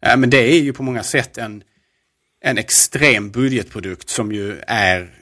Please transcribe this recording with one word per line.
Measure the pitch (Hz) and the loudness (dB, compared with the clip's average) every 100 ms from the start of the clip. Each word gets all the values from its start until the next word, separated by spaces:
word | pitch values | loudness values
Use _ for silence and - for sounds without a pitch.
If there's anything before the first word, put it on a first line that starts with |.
Eh, | - 123 | 2 2
men | 131 | 4
det | 135 | 4
är | 117 165 | 6 4
ju | 143 | 2
på | 131 | -4
många | 135 123 | -6 -6
sätt | 104 143 120 - | -4 -4 -4 -8
en, | 113 104 _ _ _ _ _ _ _ _ | -12 -12 _ _ _ _ _ _ _ _
en | - 117 | -4 -4
extrem | 113 - - 147 147 113 101 | 0 0 0 2 4 4 0
budgetprodukt | 107 131 127 98 107 95 90 - | -2 0 0 -4 -10 -10 -12 -10
som | - 107 | -6 -4
ju | 104 101 90 - | -4 -6 -10 -4
är | 113 98 92 87 - | 0 2 0 -4 -18